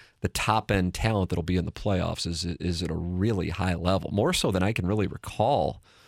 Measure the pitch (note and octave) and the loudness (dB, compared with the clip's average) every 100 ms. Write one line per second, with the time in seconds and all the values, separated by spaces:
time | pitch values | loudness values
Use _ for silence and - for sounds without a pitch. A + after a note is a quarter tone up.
0 | - _ F#2+ - - A2 - G2+ F2+ - | -20 _ -4 -2 2 2 2 0 2 0
1 | A2+ G#2+ F#2 - E2+ F2+ D#2+ - G#2 F#2+ | 0 2 0 0 0 0 0 -4 -2 0
2 | E2+ E2 E2+ E2 E2+ D#2+ E2+ E2+ F2 E2 | 0 -4 -6 -4 -4 -4 -2 -2 -2 -4
3 | E2+ F2+ G#2 G2+ D#2+ E2 F2+ F2 E2+ F#2 | -2 0 2 2 -2 -2 0 0 2 0
4 | - G2 C3+ F3+ D3 F#2 F#2 - F2+ G#2+ | 2 2 2 2 2 2 2 0 0 0
5 | F#2+ - - - A2 C#3 D2 - - - | 0 -4 -12 0 2 2 0 -4 -14 -20